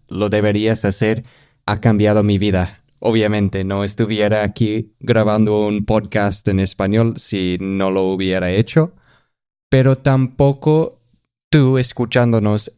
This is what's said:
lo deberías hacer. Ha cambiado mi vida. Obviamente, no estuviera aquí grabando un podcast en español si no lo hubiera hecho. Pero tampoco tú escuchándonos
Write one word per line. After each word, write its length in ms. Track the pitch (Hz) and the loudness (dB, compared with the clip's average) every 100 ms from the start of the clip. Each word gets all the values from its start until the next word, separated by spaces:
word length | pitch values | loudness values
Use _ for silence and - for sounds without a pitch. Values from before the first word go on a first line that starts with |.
| - | -12
lo 220 | 92 104 | -4 -2
deberías 560 | 104 104 101 110 113 101 | 0 0 0 0 0 -2
hacer. 380 | 95 110 110 - _ _ _ - | -2 -2 -2 -6 _ _ _ -6
Ha 160 | 101 | -2
cambiado 400 | 117 104 104 104 | 0 2 2 2
mi 160 | 104 101 | 2 0
vida. 460 | 104 95 90 - _ _ | 0 -2 -4 -8 _ _
Obviamente, 640 | 113 113 104 104 98 98 | -2 0 0 0 -2 -2
no 200 | 95 98 | -4 -4
estuviera 600 | 101 101 107 107 104 107 | -4 -4 -2 0 0 0
aquí 480 | 104 - 110 110 113 _ | -2 -2 -2 -2 -6 _
grabando 680 | 117 110 107 107 107 107 104 | -2 2 2 2 2 0 0
un 200 | 104 104 | -2 0
podcast 640 | 110 101 107 101 98 - | -2 -2 -2 -2 -2 -2
en 100 | 95 | 0
español 560 | 95 - 98 107 117 - | 0 -2 -2 0 0 -2
si 400 | - 98 92 90 | -6 -4 -2 -4
no 300 | 95 98 95 | -4 -2 -2
lo 140 | 95 | 0
hubiera 480 | 95 95 92 92 90 | 0 -2 -2 -2 -2
hecho. 400 | 95 113 160 165 - _ _ _ _ _ _ _ | -2 -2 0 0 -4 _ _ _ _ _ _ _
Pero 240 | 131 131 131 | 2 2 2
tampoco 1000 | 143 131 127 - 139 139 156 156 160 - _ _ _ _ _ | 2 0 0 0 0 0 0 0 -2 -8 _ _ _ _ _
tú 300 | 151 131 131 | 4 4 2
escuchándonos 920 | 123 - 117 127 120 113 104 104 - | 0 -4 -2 2 2 2 2 0 -4